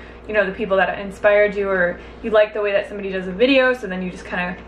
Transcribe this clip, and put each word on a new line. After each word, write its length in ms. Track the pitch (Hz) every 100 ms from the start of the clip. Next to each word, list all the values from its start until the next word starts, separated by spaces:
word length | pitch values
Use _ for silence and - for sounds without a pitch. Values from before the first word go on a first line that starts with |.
| - - -
you 80 |
know, 100 | 214
the 80 | 190
people 240 | 190 208 190
that 220 | 180 -
inspired 560 | 196 185 208 208 208
you, 140 | 196 196
or 320 | 190 175 175 - -
you 80 | 233
like 220 | 214 214
the 80 | 220
way 120 | 208
that 160 | 196 -
somebody 220 | 202 196
does 180 | 190 185
a 40 |
video, 400 | 185 254 269 254
so 140 | 247 196
then 160 | 185
you 80 | 180
just 140 | -
kinda 320 | - 196 180 180